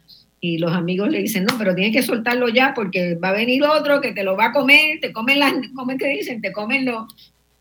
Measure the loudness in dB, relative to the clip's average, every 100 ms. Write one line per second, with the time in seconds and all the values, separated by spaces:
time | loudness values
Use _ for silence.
0 | _ -20 _ _ -4 -2 0 0 0 -2
1 | 0 -2 -2 -2 0 0 0 2 2 2
2 | 0 -2 -2 0 0 2 2 2 -4 -2
3 | -2 -2 -2 0 0 2 2 2 2 0
4 | 0 -4 -2 0 2 2 6 6 4 0
5 | -6 -4 0 2 2 0 -4 -8 -8 -4
6 | -4 -4 -6 -6 -8 -6 -4 -2 -2 -4
7 | -8 -18 -20 _ _ _